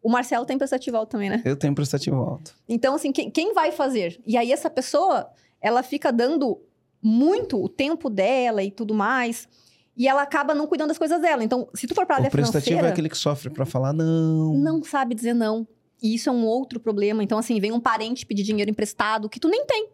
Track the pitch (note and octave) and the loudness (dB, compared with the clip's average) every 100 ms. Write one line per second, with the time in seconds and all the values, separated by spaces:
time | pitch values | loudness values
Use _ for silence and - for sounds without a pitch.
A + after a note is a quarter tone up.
0 | A#3 B3 B3 A#3+ A#3+ C4 C4+ B3+ C4 A#3 | 2 0 2 -2 0 -2 -2 -2 -2 -4
1 | A3 G#3+ G3+ G#3+ A3+ C#3 D3 C#3+ C#3+ C#3+ | -2 -4 -2 -2 -2 0 0 0 -2 -2
2 | - C3+ A#2+ - - _ - A#3 C4 D4 | -2 -2 -2 -6 -12 _ -6 0 0 0
3 | C#4+ C#4 - - F4 G4+ D#4 D#4 C#4 B3 | -2 -2 -2 -2 0 2 0 0 0 0
4 | F3 E3+ - A#3 A#3+ C#4 D#4+ D#4 - C#4+ | -2 -6 -2 0 2 0 0 -4 0 2
5 | F#4 C4 - _ _ _ G#3 A#3+ B3 C#4 | 2 2 -2 _ _ _ 0 0 0 -2
6 | D4+ A#3 B3 D#4+ C4 F#3 - _ _ _ | 0 2 2 2 0 -2 -8 _ _ _
7 | G#3+ A3+ D4 G#4+ A#4 - F#3+ - C#4 D#4+ | 2 4 4 2 0 -2 -4 -2 -2 0
8 | C#4 G3 G3 C4 B3 G#3+ G3 G3 G#3+ G#3+ | -2 0 2 2 2 0 -2 -4 -2 0
9 | G#3 C4 A#3+ A#3 - _ _ _ _ - | 2 0 -2 -4 -12 _ _ _ _ 0
10 | C4 C4+ C#4+ D4+ C#4+ D4 D4+ D#4 D4+ D4+ | 2 2 2 0 0 0 0 -2 -2 0
11 | D#4+ E4+ E4 C#4 A3 B3+ - - A#3+ - | 0 2 2 2 0 -2 -4 -8 -4 -2
12 | F4+ C#4+ C4+ C#3+ - F#3+ C3+ E3 - F3+ | 2 2 2 2 2 0 0 2 2 2
13 | D#3 - D3+ C#3+ C3 - C3 B2+ C3+ D#3 | -2 -2 -2 -2 -6 -6 -4 -2 -2 0
14 | D#3+ E3 D#3+ D#3+ D#3+ D#3 D4+ D#4+ D4+ D4 | 2 2 2 2 2 2 2 0 -2 -2
15 | B3 A3+ A#3 A#3+ A3 A3 A3 _ _ _ | -2 -2 -2 0 0 -2 -6 _ _ _
16 | A3 A3+ - B3 A3+ A#3+ B3+ A#3+ A3+ G3+ | -2 0 0 2 2 0 -2 -6 -4 0
17 | G#3 A3 G3+ G#3+ A3+ A3+ G3+ A#3 A#3+ A3 | 0 2 0 0 0 0 0 0 0 0
18 | A3 B3+ - G#3 G3+ G#3+ G3+ G#3+ G#3 - | -2 -6 -4 -4 -2 0 -2 -2 -4 -2
19 | G#3 A3 G#3+ - D#4+ A4 C#5+ A#4 G#4+ | 0 0 -4 -2 0 0 0 -2 -2